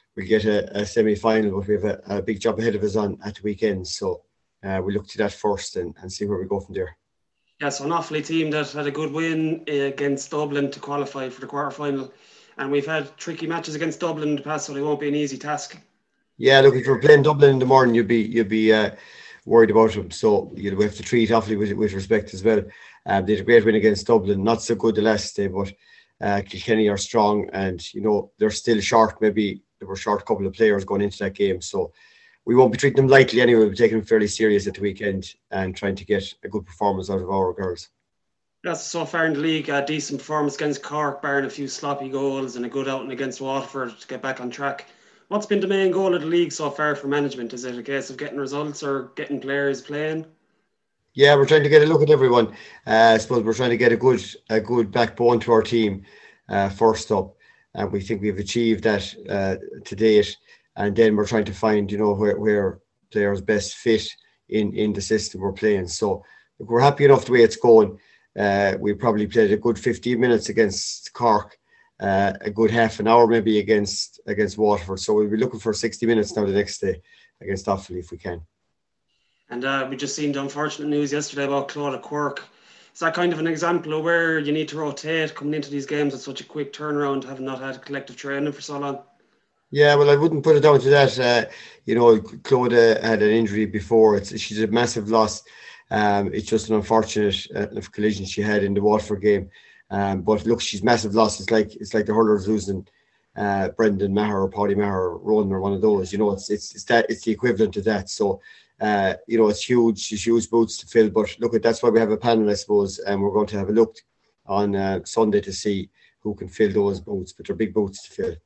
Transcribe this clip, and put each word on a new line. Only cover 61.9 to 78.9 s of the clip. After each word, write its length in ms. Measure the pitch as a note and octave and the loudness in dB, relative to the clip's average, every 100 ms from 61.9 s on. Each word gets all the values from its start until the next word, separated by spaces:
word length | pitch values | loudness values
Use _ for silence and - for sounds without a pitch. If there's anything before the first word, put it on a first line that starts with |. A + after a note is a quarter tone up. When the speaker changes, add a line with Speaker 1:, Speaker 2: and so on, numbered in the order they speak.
Speaker 1:
you 80 | G2+ | -2
know, 160 | G#2 | 0
where, 240 | G2+ G#2 G2+ | 0 0 0
where 420 | G#2+ G#2 F#2+ - _ _ _ | 0 0 -2 -6 _ _ _
players 300 | G#2+ G2+ G2 | -2 -2 -2
best 360 | F#2+ G#2 - - | -2 -2 -4 -4
fit 320 | A#2+ G#2+ - - _ _ _ | 0 0 -2 -14 _ _ _
in, 240 | G#2+ G#2 | -4 -2
in 180 | G2 G#2 | -2 -4
the 80 | G2+ | -4
system 400 | - A2 - F#2+ | -2 -2 -4 -8
we're 120 | G2 | -8
playing. 360 | F#2+ G#2+ G2 F2 | -2 0 0 -2
So, 360 | - G#2 F#2 - _ _ _ | -4 -4 -4 -8 _ _ _
look, 120 | G#2 | -2
we're 100 | A#2 | 4
happy 240 | C#3+ C#3+ | 4 6
enough 200 | C#3+ B2+ | 6 6
the 80 | - | 4
way 100 | B2 | 6
it's 140 | A2+ - | 6 4
going. 420 | A#2+ A2 G2+ - _ _ _ G2+ | 8 8 6 -2 _ _ _ -2
Uh, 360 | G2+ G2 G2 F#2 | 0 2 0 0
we 160 | G#2 | -4
probably 320 | G2 A#2+ G#2+ G#2 | 0 0 0 0
played 240 | A#2 G#2 | 2 4
a 60 | G#2 | 2
good 220 | A#2+ G#2+ | 0 -2
fifteen 420 | B2 A2+ B2 A#2 | -2 -2 -2 0
minutes 280 | B2 A2 A2 | 2 2 0
against 640 | G#2 G#2 F#2+ - - - | 0 0 -2 -10 -12 -16
Cork, 460 | - A#2+ G#2 - _ _ _ _ _ | -4 0 0 -2 _ _ _ _ _
uh, 360 | G2+ F#2+ G2+ G2 | -2 0 0 -2
a 100 | G#2+ | -6
good 200 | G#2 A2 | 0 0
half 300 | A#2 A2+ A2 | 2 0 0
an 80 | G#2 | 4
hour 180 | A#2+ A2+ | 6 6
maybe 320 | A#2 G#2+ G#2+ | 4 2 0
against, 600 | G2 G#2+ G2 - - - A2 | 2 0 0 -6 -10 -14 -8
against 280 | G#2 G2+ G#2+ | -4 -2 0
Waterford. 440 | G#2+ G2+ E2+ F#2+ | 0 0 -2 -8
So 120 | - | 0
we'll 160 | G#2+ G#2 | 0 0
be 80 | A2 | 0
looking 220 | B2+ A2 | -2 -4
for 160 | A2+ | -6
sixty 320 | G#2 A2+ - A#2 | -4 -6 -2 0
minutes 280 | A2+ G#2 G#2+ | 0 0 -2
now 100 | G2+ | 0
the 60 | |
next 260 | G2+ G2+ - | 0 -2 -4
day 240 | G2 F2 _ _ _ _ | -6 -6 _ _ _ _
against 240 | G2 G2 G#2 | -8 -6 -4
Offaly 320 | G2 - F2+ | -6 -6 -12
if 140 | E2 | -12
we 60 | F2 | -12
can. 220 | F#2 F2 D#2+ _ _ _ _ | -10 -12 -14 _ _ _ _